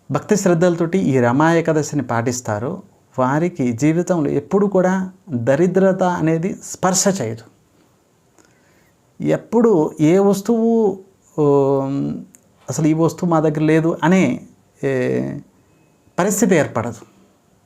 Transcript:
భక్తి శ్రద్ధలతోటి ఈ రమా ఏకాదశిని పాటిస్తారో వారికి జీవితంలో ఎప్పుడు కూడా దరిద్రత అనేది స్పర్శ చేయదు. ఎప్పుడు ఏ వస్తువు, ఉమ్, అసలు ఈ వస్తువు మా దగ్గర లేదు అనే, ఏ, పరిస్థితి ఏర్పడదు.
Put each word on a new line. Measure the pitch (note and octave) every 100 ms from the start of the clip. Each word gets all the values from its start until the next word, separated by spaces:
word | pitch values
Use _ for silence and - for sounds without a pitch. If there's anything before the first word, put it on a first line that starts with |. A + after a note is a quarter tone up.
| -
భక్తి | C#3 - G3+
శ్రద్ధలతోటి | G3 F3 F3+ E3+ E3 F#3+
ఈ | F3+ C3
రమా | A#2+ C3+ D#3+
ఏకాదశిని | E3 E3 D#3 C#3+ D3+
పాటిస్తారో | B2 A#2 B2 B2 - G#2 B2+ G3 - _ _ -
వారికి | B2+ D3 F3 F3 B2
జీవితంలో | A2+ D3+ E3 F3 E3+ C#3+
ఎప్పుడు | C#3+ - G3+ G3+
కూడా | F#3+ F3+ F#3+ F#3 - -
దరిద్రత | B2 A#2 C#3 F#3 F3+ F#3+ F#3
అనేది | F3+ E3+ D#3+ E3 F#3 -
స్పర్శ | - - F#3 F#3 G3+ F#3+
చేయదు. | A2+ A2+ - _ _ _ _ _ _ _ _ _ _ _ _ _ _ _ _ -
ఎప్పుడు | D3+ D#3 - A3+ A#3 F3 D3+ -
ఏ | D#3 F#3+
వస్తువు, | G3+ G3 G#3+ A3+ A3+ A3+ G#3 F#3+ - _ _ -
ఉమ్, | D3 C#3+ C3+ C3+ C3+ C#3 C#3+ - - - _ _ -
అసలు | C#3+ D3+
ఈ |
వస్తువు | D#3+ D#3+ - F3
మా | D#3+
దగ్గర | D#3 D3+
లేదు | D#3 D#3+ E3 E3
అనే, | E3 F#3+ C#3 B2 - _ _ -
ఏ, | C#3+ C3 B2+ B2 C3+ C#3+ - _ _ _ _ _ _ -
పరిస్థితి | F#3+ G3 G3+
ఏర్పడదు. | E3+ A#2+ A#2 A#2 - - _ _ _ _ _